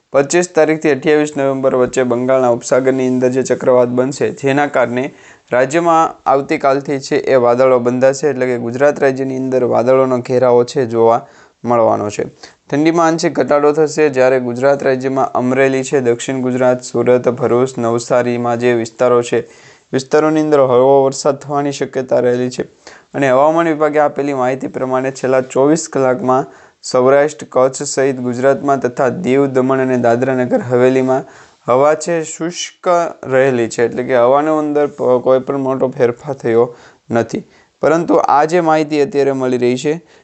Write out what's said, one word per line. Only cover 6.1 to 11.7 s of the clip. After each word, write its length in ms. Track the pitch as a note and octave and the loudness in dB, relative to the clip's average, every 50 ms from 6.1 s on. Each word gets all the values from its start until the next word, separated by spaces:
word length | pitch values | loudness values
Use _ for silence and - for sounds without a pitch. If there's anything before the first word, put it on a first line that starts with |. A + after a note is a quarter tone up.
| - - _ - | -4 -4 _ 0
આવતીકાલથી 680 | C3+ C#3+ C#3 C#3 D#3+ C#3+ - C#3 C3+ C#3+ C#3 D3+ C#3+ C3+ | 0 0 0 -2 -4 0 0 0 0 0 -2 -4 -6 -6
છે 160 | C3+ - D3+ | -4 -2 -4
એ 180 | C#3 - - C3+ | -2 0 2 2
વાદળો 440 | C3 A#2+ A#2+ A#2+ B2 C3 C3 B2+ B2 | 4 4 2 4 4 4 4 4 2
બંધાશે, 500 | A#2+ A#2+ B2 B2+ C3 C3+ C3+ C3+ - D3 | 2 0 0 2 2 2 2 2 -2 -2
એટલે 180 | C3 B2+ B2+ | -2 -2 -2
કે 120 | B2+ B2 A#2+ | -2 -2 -4
ગુજરાત 420 | A#2+ A#2 A#2+ B2+ C#3+ D3 C3+ - | -4 -6 -2 0 0 0 2 2
રાજ્યની 360 | D3 C3+ C3+ C3 C3+ C3+ C3 | 0 0 0 -2 -4 -6 -4
અંદર 280 | C3 C3 C3 B2+ B2+ B2 | -6 -4 -2 0 0 0
વાદળોનો 540 | A#2 A#2+ A2+ A#2 B2+ C3 C3 C3 C3 B2+ A#2+ | 0 0 0 2 2 4 2 2 2 0 -4
ઘેરાવો 460 | B2 - C3 B2 B2+ B2 A#2+ B2 A#2+ | -2 -2 0 2 2 4 4 2 2
છે 220 | B2 - D3 C3 | 0 -2 -4 -4
જોવા 400 | A2 A#2 A2+ A2+ A2+ A2+ A2+ - - - - - _ _ _ - | -2 0 2 4 4 4 2 -2 -10 -20 -20 -20 _ _ _ -4
મળવાનો 460 | A#2 | 0